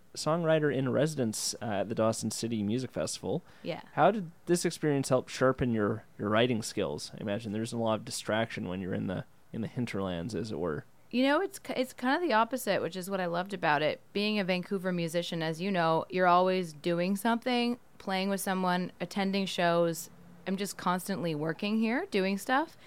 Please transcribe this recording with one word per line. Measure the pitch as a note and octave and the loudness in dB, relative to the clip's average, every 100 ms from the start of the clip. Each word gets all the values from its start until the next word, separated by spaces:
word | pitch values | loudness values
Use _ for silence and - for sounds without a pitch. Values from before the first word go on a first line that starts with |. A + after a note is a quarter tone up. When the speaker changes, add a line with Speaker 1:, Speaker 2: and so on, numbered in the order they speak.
| - - | -14 -6
Speaker 1:
songwriter | D3+ E3+ D#3+ D#3+ D3 C3 | -2 2 4 4 4 2
in | C3 | 2
residence, | A#2 D#3 D3 A2+ - - - | 2 2 2 -2 0 -4 -4
uh, | A2+ | -2
at | G2+ G2 | -2 0
the | A2+ | 2
Dawson | A2 A2 A2 | 2 2 -2
City | - A#2 A2+ | -4 -2 -2
Music | G2+ B2 B2 | 0 -2 -2
Festival. | - - - F#2+ C#3 - - | -4 -4 -4 -4 -4 -6 -12
Speaker 2:
Yeah. | E3+ - - | -10 -10 -4
Speaker 1:
How | C#3 E3+ | 4 4
did | A3 E3 - - | 4 -4 -8 0
this | F3 F3 | 0 0
experience | - D3+ C#3 C3 | 0 0 2 2
help | B2+ - | 0 0
sharpen | - C3 B2+ B2+ | 2 2 4 2
your, | A2+ G#2 A2 - - | 2 2 0 -6 -6
your | G#2+ | 2
writing | G#2+ A#2+ A2 | 4 4 2
skills? | - - D#2 D2+ - - | -2 -2 -2 -4 -8 -8
I | |
imagine | G#2+ G#2 A#2 | -6 -4 -4
there's | G#2+ A2+ | -4 -4
a | A#2+ | -2
lot | A2+ G#2+ | 0 0
of | A#2 | -2
distraction | - - G#2+ A#2 - G#2 | -8 -2 0 0 -4 -6
when | F#2 | -4
you're | F#2 | -4
in | G#2+ G#2+ | -2 -2
the, | G2 - - - | -4 -6 -16 -12
in | - | -8
the | G#2+ | -6
hinterlands, | - A#2 G2+ F#2+ F2 F2 E2+ | -4 -4 -2 -4 -4 -4 -4
as | A2 | -4
it | D#2 | -4
were. | E2+ D2 - - - | -2 -4 -8 -18 -6
Speaker 2:
You | A#3+ | 0
know, | C4+ D4+ | 2 2
it's | G4 - | -2 -6
ki-, | - B3+ | -6 -4
it's | B3+ | -4
kind | - B3+ D#4 | -4 -2 0
of | |
the | F4 | 2
opposite, | A3 A3+ C4 G#3 F3 | 2 2 0 0 0
which | D#3+ F#3 | -2 -6
is | F3+ | -6
what | F#3+ | -4
I | F3 | -2
loved | E3+ F#3+ | -2 -4
about | F#3 E3 D3 | 0 2 4
it. | D3+ - - | 2 -2 -6
Being | G3+ G#3 G#3 | -2 0 0
a | F#3 | 0
Vancouver | F3+ F3 G3 F#3 | -2 -2 -4 -2
musician, | F3 E3 E3+ E3+ E3+ | -2 0 -2 -2 -2
as | D#3+ D#3+ | -2 -2
you | G3 | -2
know, | F#3 E3 D#3+ - | 2 4 2 0
you're | F3+ F3+ | 2 6
always | F3 F#3 F#3 E3+ | 6 4 2 -2
doing | D3+ F3 E3+ F3+ G3+ | -4 -2 0 0 0
something, | A#3 A#3 B3+ A#3+ A#3+ A#3+ - - | 0 0 0 0 0 -2 -8 -12
playing | - F#3+ G3 | -4 -2 0
with | G3 | 0
someone, | G3 F#3+ F3+ F3+ F3+ - | 0 0 2 2 -2 -6
attending | F3+ G#3 G3 G3 F#3+ | -6 -2 0 0 -2
shows. | - F3 E3+ E3+ E3 - - - - - | 2 4 4 2 0 -8 -18 -20 -12 -4
I'm | F#3+ | -4
just | G3+ - | -4 -2
constantly | F#3 F3+ - F#3 E3+ D3 | 0 0 -2 -4 -2 -2
working | D#3+ D#3 G#3 A3 | -4 -2 -2 0
here, | A3 C4 G4+ | 2 0 0
doing | G3+ F#3 G3 | 0 0 -2
stuff. | - C4+ E4 - | 0 0 0 -6